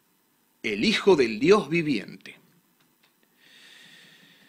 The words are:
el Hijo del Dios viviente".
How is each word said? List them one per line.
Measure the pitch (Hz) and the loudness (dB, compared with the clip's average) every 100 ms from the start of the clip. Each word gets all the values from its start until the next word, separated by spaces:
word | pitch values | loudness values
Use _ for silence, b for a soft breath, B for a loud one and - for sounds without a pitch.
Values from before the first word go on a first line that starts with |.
| _ _ _ _ _ _ | _ _ _ _ _ _
el | 117 104 | -8 -2
Hijo | 180 196 202 165 | 0 0 4 4
del | 117 107 | 2 0
Dios | 147 208 139 | 2 2 2
viviente". | 170 151 110 90 98 - - _ _ _ _ _ _ _ _ _ b b b b b b b b b b b | -4 -2 -4 -6 -16 -20 -20 _ _ _ _ _ _ _ _ _ b b b b b b b b b b b